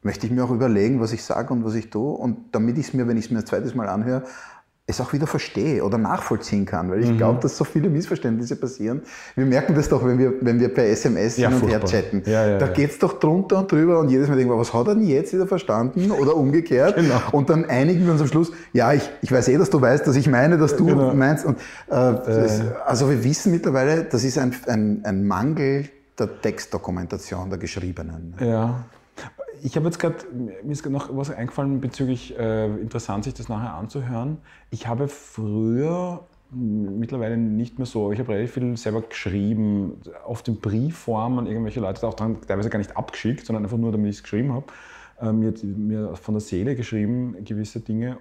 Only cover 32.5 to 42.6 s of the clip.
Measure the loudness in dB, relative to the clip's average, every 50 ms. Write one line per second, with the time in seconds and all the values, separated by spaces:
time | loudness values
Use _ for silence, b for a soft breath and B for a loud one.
32.5 | 0 0 -2 -2 -4 -4 -8 -6 -8 -8 -6 -6 -6 -6 -6 -6 -8 -10 -10 -8
33.5 | -8 -6 -6 -8 -8 -10 -12 -10 -8 -8 -8 -6 -6 -6 -4 -6 -6 -8 b b
34.5 | b b b b -12 -10 -6 -6 -4 -2 -4 -4 -6 -10 -20 -18 -10 -8 -6 -4
35.5 | -2 -2 0 0 0 0 0 0 -2 -2 -4 -6 -8 -10 -14 _ _ _ _ _
36.5 | -10 -6 -4 -2 -2 -2 -4 -4 -4 -6 -6 -6 -4 -4 -4 -2 -2 -2 0 0
37.5 | 0 -2 -2 -4 -6 -8 -8 -6 -2 -2 -2 -2 -2 -2 -2 -2 -2 -2 -2 -4
38.5 | -4 -4 -4 -4 -4 -4 -4 -4 -4 -4 -4 -6 -12 -8 -6 -4 -2 0 0 0
39.5 | 0 0 0 0 0 0 -2 -4 -6 -10 -18 -20 -20 -18 -12 -10 -10 -8 -4 -4
40.5 | -6 -4 -2 -2 -2 0 -2 -2 -4 -6 -6 -4 -4 -2 -2 -2 -2 -2 -2 -4
41.5 | -4 -4 -4 -4 -4 -4 -4 -4 -4 -4 -4 -6 -4 -4 -4 -4 -4 -6 -6 -6
42.5 | -4 -2